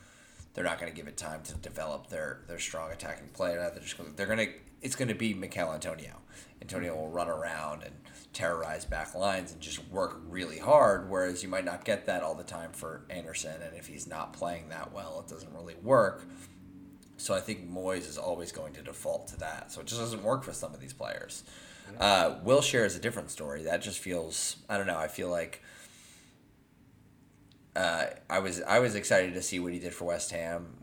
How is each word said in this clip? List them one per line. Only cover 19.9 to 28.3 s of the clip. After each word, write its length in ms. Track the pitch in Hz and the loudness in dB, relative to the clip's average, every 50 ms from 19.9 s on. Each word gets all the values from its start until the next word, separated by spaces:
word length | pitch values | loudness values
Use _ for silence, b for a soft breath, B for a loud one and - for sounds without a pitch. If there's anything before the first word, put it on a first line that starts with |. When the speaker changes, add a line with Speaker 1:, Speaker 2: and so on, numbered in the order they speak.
| 113 120 | -4 -2
Speaker 1:
doesn't 240 | 113 117 117 104 98 | -2 -2 -2 0 2
work 200 | 110 131 131 131 | 2 2 2 0
for 100 | - 80 | -4 -6
some 200 | - - 78 76 | -6 -6 -8 -8
of 60 | 65 | -10
these 140 | 67 67 - | -12 -12 -8
players. 500 | - 64 53 - - - - - - B B B B B B B B B B - | -6 -6 -4 -4 -6 -8 -10 -10 -12 B B B B B B B B B B 2
Speaker 2:
Yeah. 120 | - 101 | 6 8
Speaker 1:
Uh, 380 | 101 98 90 82 80 - - 85 | 8 10 10 8 6 4 4 6
Wilshere 400 | 110 131 147 143 - - 123 110 | 8 8 8 8 6 6 6 6
is 100 | 95 85 | 6 4
a 40 | 90 | 2
different 300 | 87 120 120 95 76 - | -2 -2 -2 -2 -6 -6
story. 320 | - - 78 71 71 78 80 | -8 -8 -6 -6 -6 -2 0
That 180 | 80 87 87 | 2 2 2
just 180 | - 104 87 - | 2 -2 -6 -4
feels, 580 | - 92 87 85 80 82 82 - - - - - - - | -2 -2 -2 -2 -2 -2 -2 -2 -2 -2 -2 -6 -4 -2
I 80 | 104 | 0
don't 100 | 101 98 | 0 2
know, 100 | 95 85 | 2 2
I 100 | 80 78 - | 2 0 -2
feel 200 | - - 92 90 | -2 -2 0 0
like, 320 | 87 85 82 82 - B B B B B B B B B B B B B B B B B - - - - - _ _ - - - - - - - - - - - - - - - - - - - - | 0 0 0 -2 -6 B B B B B B B B B B B B B B B B B -20 -20 -20 -20 -20 _ _ -20 -20 -20 -20 -20 -20 -20 -20 -20 -20 -20 -20 -20 -20 -20 -20 -20 -14 -4 2
uh, 300 | 92 92 87 90 90 - - - - - | 4 6 6 6 6 4 4 0 -4 -2
I 100 | - | 2